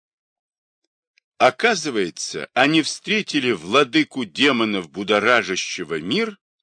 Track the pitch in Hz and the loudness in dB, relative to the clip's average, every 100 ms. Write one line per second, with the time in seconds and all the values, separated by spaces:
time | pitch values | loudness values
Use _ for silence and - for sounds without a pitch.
0 | _ _ _ _ _ _ _ _ _ _ | _ _ _ _ _ _ _ _ _ _
1 | _ _ _ _ 123 - 233 196 151 113 | _ _ _ _ 2 4 0 0 -2 -2
2 | 87 - - 80 73 - 139 160 139 - | -2 -4 -10 -8 -4 0 2 2 0 -6
3 | - 208 - 147 127 95 82 127 135 156 | -4 -4 -2 -2 -2 -2 0 2 2 0
4 | 143 135 107 87 139 123 110 101 82 92 | -2 -4 -8 0 2 2 0 -2 -6 -10
5 | 98 104 107 123 90 90 - - 80 80 | 0 2 4 2 2 -6 -6 -10 -8 -6
6 | 85 170 226 202 _ _ | -4 -4 -4 -8 _ _